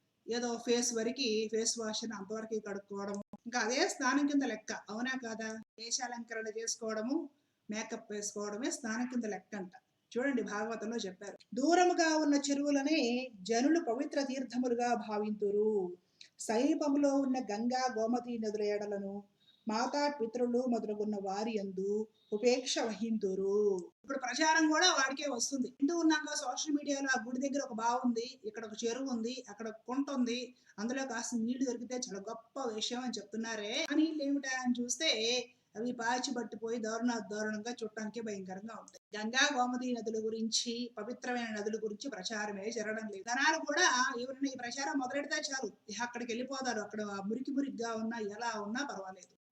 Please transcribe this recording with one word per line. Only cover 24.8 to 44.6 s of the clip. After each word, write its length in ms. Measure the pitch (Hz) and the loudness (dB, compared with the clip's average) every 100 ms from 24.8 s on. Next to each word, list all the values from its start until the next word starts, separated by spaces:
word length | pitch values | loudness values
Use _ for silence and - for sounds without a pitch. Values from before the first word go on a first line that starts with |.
| 359 | 6
వాడికే 400 | 302 262 269 285 | 6 2 0 -2
వస్తుంది. 380 | 240 - 277 240 | -2 -2 -2 -2
వింటూ 300 | - 285 339 | 0 0 4
ఉన్నాక 380 | 320 302 294 294 | 4 4 2 -4
సోషల్ 360 | 254 254 311 | -4 -4 0
మీడియాలో 480 | 285 277 277 277 254 | 0 0 0 2 0
ఆ 40 | |
గుడి 160 | 220 254 | 0 -2
దగ్గర 200 | 277 277 | 0 -2
ఒక 80 | 269 | -2
బావి 280 | 214 233 262 254 | -2 0 2 2
ఉంది, 340 | 226 240 - | 0 -4 -8
ఇక్కడ 200 | 208 226 | -10 -8
ఒక 200 | 220 214 | -10 -4
చెరువు 240 | 226 247 269 | -4 -2 -2
ఉంది, 360 | 240 226 262 233 | -2 -2 -4 -10
అక్కడ 200 | 202 220 | -10 -10
ఒక 60 | 214 - | -10 -4
కుంట 240 | 262 277 | -2 0
ఉంది, 440 | 269 233 247 240 - _ - | 0 2 0 -4 -12 _ -6
అందులో 280 | 226 269 262 | -2 -2 -2
కాస్త 240 | 233 240 | -4 -2
నీళ్లు 300 | 240 226 254 | -2 0 0
దొరికితే 300 | 254 226 233 | 0 -2 -4
చాలా 240 | 254 247 196 | -6 -4 -6
గొప్ప 560 | 202 226 - 277 247 | -8 -12 -10 -6 -4
విషయం 260 | 214 - 240 | -2 -4 -2
అని 120 | 254 214 | -4 -6
చెప్తున్నారే. 680 | - 220 226 220 208 269 320 | -6 -6 -4 -4 -4 -2 0
ఆ 20 | |
నీళ్ళు 280 | 294 320 311 | 4 4 2
ఏమిటా 400 | 277 277 269 262 | 0 0 0 -2
అని 200 | 247 240 | 0 0
చూస్తే 260 | 240 - 320 226 226 247 233 _ _ 208 | -2 0 2 2 2 0 -2 _ _ -6
అవి 160 | 240 | -4
పాచి 420 | 240 226 254 262 | -2 0 0 0
పట్టిపోయి 440 | 240 214 220 226 233 | -4 -4 -6 -4 -2
దారుణ 340 | 220 226 240 226 196 | -2 0 0 0 -4
దారుణంగా 380 | 208 214 208 220 | -4 -2 -2 -6
చూడటానికే 480 | 247 214 226 214 240 | -6 -8 -6 -6 -6
భయంకరంగా 540 | 220 196 185 190 220 208 | -6 -6 -6 -8 -10 -14
ఉంటాయి. 380 | - - _ 208 | -16 -20 _ -6
గంగా 400 | 220 254 294 262 | 0 4 4 4
గోమతి 340 | 247 247 254 | 2 2 -2
నదుల 340 | 240 220 220 220 | -2 -2 -2 -2
గురించి, 640 | 226 220 - 247 233 240 - | -2 0 0 0 -2 -4 -6
పవిత్రమైన 480 | 208 247 254 247 233 | -8 -8 -4 -4 -2
నదుల 320 | 214 208 220 | -2 -2 -2
గురించి 260 | 214 208 277 | -4 -6 -8
ప్రచారమే 600 | 185 185 220 214 196 208 | -6 -6 -4 -4 -4 -4
జరగడం 380 | 233 208 220 214 | -4 -4 -4 -6
లేదు. 100 | 196 220 | -8 -4
జనాలు 360 | 254 302 320 | 2 4 4
కూడా 500 | 302 302 359 247 262 240 | 0 4 4 6 2 0
ఎవరైనా 300 | 254 262 269 | -6 -2 -4
ఈ 20 | |
ప్రచారం 420 | 254 | -2